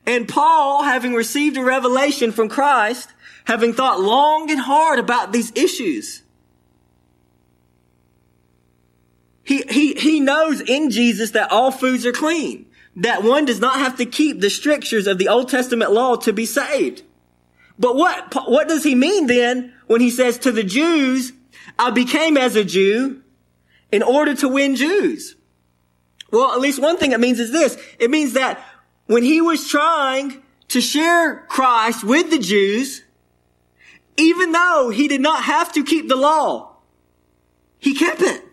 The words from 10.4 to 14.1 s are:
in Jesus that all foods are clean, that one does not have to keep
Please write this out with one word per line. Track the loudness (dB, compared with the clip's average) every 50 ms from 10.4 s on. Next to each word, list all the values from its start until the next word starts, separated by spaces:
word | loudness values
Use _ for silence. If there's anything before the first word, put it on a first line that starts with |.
| 2 0 0 -4
in | -2 -2 0 0 0 0
Jesus | 0 2 2 2 2 0 -4 -2
that | 0 -2 0 2 2
all | 2 2 2
foods | 0 0 -2 -2 0 0 -2
are | -2
clean, | -2 -2 -2 -2 -2 -2 -4 -6 -8 -10 -16 _ _ _ _ _ _
that | -4 -2 -2 -2 0 2
one | 2 2 4 2
does | 0 0 0
not | 0 0 0
have | 0 -2 -4 -2
to | -4 -6
keep | -6